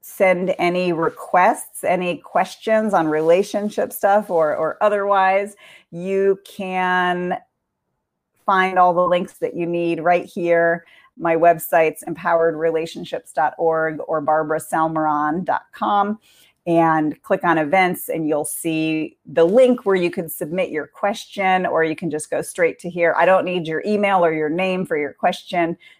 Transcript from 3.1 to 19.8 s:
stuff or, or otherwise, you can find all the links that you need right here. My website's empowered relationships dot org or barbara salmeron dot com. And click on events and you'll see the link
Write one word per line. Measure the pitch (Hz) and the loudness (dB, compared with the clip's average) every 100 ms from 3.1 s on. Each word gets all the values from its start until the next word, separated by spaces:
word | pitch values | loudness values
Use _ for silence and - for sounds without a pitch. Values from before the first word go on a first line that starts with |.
| 151 160 175 202 - 208 214 202 | 0 4 4 2 -2 -4 -4 -6
stuff | - 202 202 208 | -2 2 2 2
or, | 170 156 | 0 2
or | - 156 - | 0 -4 0
otherwise, | 208 208 202 202 190 196 202 - - - _ | 0 0 0 2 4 2 -2 -10 -20 -20 _
you | 170 185 196 196 196 | -12 -4 0 2 0
can | - - 190 185 185 180 180 180 180 - _ _ _ _ _ _ _ _ _ _ | -4 -12 -6 -2 0 0 0 -2 -4 -6 _ _ _ _ _ _ _ _ _ _
find | - 190 185 185 | 0 2 2 4
all | 180 | 4
the | 175 180 | 4 2
links | 180 185 - | 2 -2 -6
that | 160 | -6
you | - | -4
need | 170 170 170 165 | -4 -2 -2 0
right | 160 175 175 | 2 0 0
here. | - 170 170 170 170 _ - _ - | -6 0 2 2 0 _ -20 _ -6
My | 165 165 | 0 4
website's | 170 165 - 170 160 151 | 4 4 2 2 2 -2
empowered | - 165 175 170 165 156 | -12 -6 -2 2 2 0
relationships | 165 160 165 - 175 - - | -2 -2 -6 -10 -10 -10 -8
dot | - 151 - | -2 -2 0
org | 165 160 160 151 - | 0 0 -2 -4 -4
or | 156 | -4
barbara | 147 156 156 160 | 0 0 0 -4
salmeron | - 170 160 160 156 147 151 165 | -4 -2 0 0 0 0 0 -2
dot | 175 147 _ | -2 -4 _
com. | - 214 202 202 214 _ _ _ _ | -8 -2 0 0 -4 _ _ _ _
And | - 165 165 160 151 - | -2 2 4 2 -2 -6
click | - 190 | -4 -2
on | 175 165 | 0 0
events | 151 190 180 170 - | 2 2 2 -2 -6
and | - 156 | -6 -2
you'll | 151 | -2
see | 156 - 170 160 160 156 156 _ - | -4 -6 -4 -2 -2 -4 -6 _ -6
the | 143 | 2
link | 170 220 254 247 | 4 6 4 4